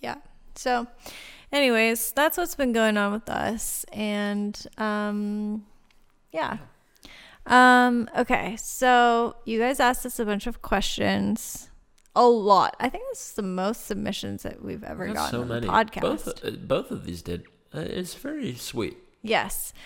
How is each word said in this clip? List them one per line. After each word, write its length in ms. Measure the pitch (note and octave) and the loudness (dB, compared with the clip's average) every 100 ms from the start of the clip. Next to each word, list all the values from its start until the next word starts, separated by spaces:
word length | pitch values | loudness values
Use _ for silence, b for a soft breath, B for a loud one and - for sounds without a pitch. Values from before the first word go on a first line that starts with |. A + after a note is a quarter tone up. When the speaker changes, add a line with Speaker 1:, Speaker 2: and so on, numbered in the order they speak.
Speaker 1:
Yeah. 160 | - C#4+ - - - - | -12 -12 -16 -20 -20 -8
So, 320 | C4 B3 A#3+ - B B B B B | -2 -2 -2 -12 B B B B B
anyways, 640 | C#4+ C4+ A3+ A3+ A3+ - | 2 4 4 4 2 -2
that's 220 | - D4+ F4+ | 2 2 2
what's 200 | F4 - | -4 -2
been 180 | C4 | 0
going 240 | A3+ A3 G#3 | 4 4 4
on 140 | G3+ | 0
with 180 | G#3 - | -2 -4
us. 560 | - - A3 - - - | -2 -2 -2 -4 -6 -8
And, 680 | G#3 G#3+ G#3 G#3 G#3 G#3 - - - | -6 -4 -2 -2 -2 -4 -6 -14 -6
um, 840 | G#3+ G#3 G#3 G#3 G#3 G#3 G#3 G#3+ G#3 - _ _ _ _ _ | -4 -2 -2 -2 -4 -4 -4 -6 -8 -20 _ _ _ _ _
yeah. 260 | D#4+ D4+ - - _ B B B B B B - | -6 -4 -6 -10 _ B B B B B B 4
Speaker 2:
Yeah. 400 | B3 B3+ B3 B3 | 8 10 8 6
Speaker 1:
Um, 240 | A#3+ A3+ - | 2 0 -2
okay, 400 | B3 B3 F#3 A3+ | 0 0 0 -8
so 800 | - - B3+ B3 A#3+ A#3 A#3 - - | -10 0 4 6 6 4 0 -4 -4
you 140 | A3 | 0
guys 200 | B3 C#4 | 0 2
asked 240 | B3 B3+ B3 | 2 2 -4
us 140 | - | -4
a 60 | G#3 | -2
bunch 220 | G#3 A#3+ | -2 -4
of 140 | - | -8
questions. 1080 | - G3 - - G3+ G3 G3 G#3+ - - - - _ _ _ - | -2 0 0 0 0 2 0 -2 -6 -12 -16 -20 _ _ _ 6
A 120 | A#3+ | 6
lot. 480 | A#3 G3+ F#3+ A2 - | 6 6 6 6 0
I 100 | B3+ | -4
think 140 | G4 C5 | -4 -8
this 180 | A#4+ - | -10 -10
is 40 | - | -6
the 80 | |
most 420 | F#3+ F#3 F#3+ A#3 - | -4 -2 -2 -4 -6
submissions 560 | G3+ G#3 G3 - - | -4 -4 -6 -8 -8
that 200 | - - - | -10 -10 -12
we've 180 | - | -10
ever 220 | - D#2 - | -10 -8 -6
Speaker 2:
We 80 | |
got 180 | - D3 | -4 -2
Speaker 1:
gotten 0 | |
Speaker 2:
so 100 | - | -2
Speaker 1:
on 40 | - | -4
the 60 | A#2 | -4
Speaker 2:
many. 60 | A#2 | 0
Speaker 1:
podcast. 340 | G#3+ A3 - | 0 0 -2
Speaker 2:
Both, 420 | - D#4 - - - | -4 -4 -6 -8 -8
uh, 40 | |
both 380 | - - E3+ - | -8 -2 -2 -2
of 140 | G#2 F#2+ | -10 -8
these 160 | E2+ | -10
did. 220 | - F2 - _ _ | -8 -10 -10 _ _
Uh, 80 | - | -10
it's 340 | - F#3 F3+ - | -8 -6 -8 -10
very 400 | C#4 D4+ G3+ B2 | -10 -8 -8 -8
sweet. 420 | - B2 G2 - - _ | -10 -6 -6 -8 -20 _
Speaker 1:
Yes. 520 | G#3+ G3+ G3+ - - B | -2 -2 -2 -6 -10 B